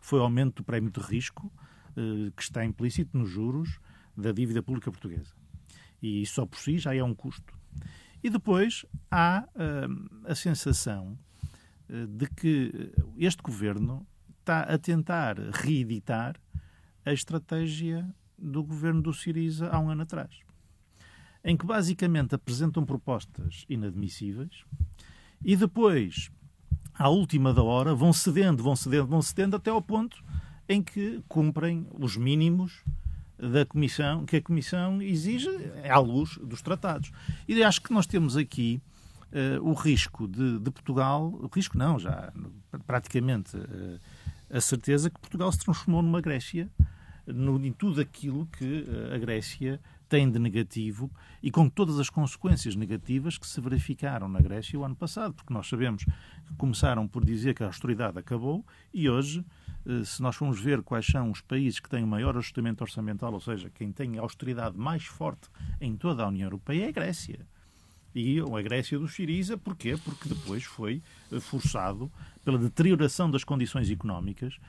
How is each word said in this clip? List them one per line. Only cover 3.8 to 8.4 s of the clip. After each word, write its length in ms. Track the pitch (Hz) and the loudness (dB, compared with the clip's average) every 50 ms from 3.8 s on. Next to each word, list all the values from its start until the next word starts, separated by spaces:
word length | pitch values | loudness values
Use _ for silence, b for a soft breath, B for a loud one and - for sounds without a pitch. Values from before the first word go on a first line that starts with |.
| b b b b b b b | b b b b b b b
da 140 | - 101 110 | -4 -2 -2
dívida 320 | 107 101 127 117 113 117 - | 0 0 0 0 0 -2 -2
pública 300 | - 131 123 - - 90 | -2 -4 -6 -6 -6 -8
portuguesa. 420 | - - 92 85 82 78 - - - - - - - - B B B B B B B | -8 -10 -10 -8 -8 -10 -12 -14 -20 -20 -20 -20 -20 -20 B B B B B B B
E 220 | - 110 104 104 101 | -6 -4 -4 -2 -4
isso 120 | 104 - | -4 -2
só 120 | - 123 | -4 -4
por 140 | 90 - - | -4 -6 -8
si 180 | - - 147 175 | -4 -2 -2 -2
já 160 | 143 147 131 | -2 -2 -2
é 80 | 131 127 | 0 0
um 120 | 123 113 | -2 -4
custo. 380 | - - 131 - - - - - - - - - B B B B B B B B B B | -4 -8 -10 -12 -12 -16 -18 -20 -20 -20 -16 -14 B B B B B B B B B B
E 80 | 240 | -2
depois 560 | 208 226 | -2 0